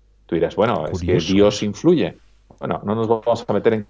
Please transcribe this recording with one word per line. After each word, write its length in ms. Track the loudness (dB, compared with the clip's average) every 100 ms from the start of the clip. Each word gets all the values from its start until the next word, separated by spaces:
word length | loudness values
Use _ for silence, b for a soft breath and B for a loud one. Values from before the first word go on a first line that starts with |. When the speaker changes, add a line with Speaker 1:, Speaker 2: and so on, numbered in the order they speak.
| _ _ -6
Speaker 1:
Tú 100 | -2
dirás, 200 | -2 0
"Bueno, 320 | 0 0 -4
es 160 | -6
que 180 | 0 0
Speaker 2:
Curioso. 0 |
Speaker 1:
Dios 420 | 2 4 4 2
influye". 560 | -6 -2 2 2 0 -6 _ _ _ -12
Bueno, 220 | -6 -6 -4
no 100 | -2
nos 120 | 0
vamos 380 | 0 0 -2 0
a 60 |
meter 200 | 0 2
en 140 | 0 -4